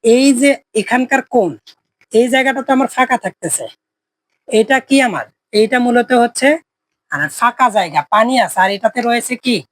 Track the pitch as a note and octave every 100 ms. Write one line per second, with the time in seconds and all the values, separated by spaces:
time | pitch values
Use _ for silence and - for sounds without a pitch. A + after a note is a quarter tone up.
0 | A3+ A#3+ C4+ B3 C#4 C4+ _ A3 G3 B3
1 | B3+ C4+ - B3 F3+ A2+ _ _ _ _
2 | _ A3 B3 C4 C4 C4 C4 C4 B3+ -
3 | B3+ B3 F#3+ - D#3+ - A#2 - _ _
4 | _ _ _ _ - A3 A3 C4+ - C4+
5 | B3+ D#3+ - _ _ G#3+ A3 B3 A#3+ A#3+
6 | A#3 B3 A#3+ - C4 D#4+ _ _ _ _
7 | _ C#3+ D3 - A#3+ A#3 B3 G#3 F3 C#3+
8 | - G#3+ A3+ C4 F#3+ - F#3+ G3+ A3+ B3
9 | A#3+ A#3 A#3 B3 B3+ G#3+ -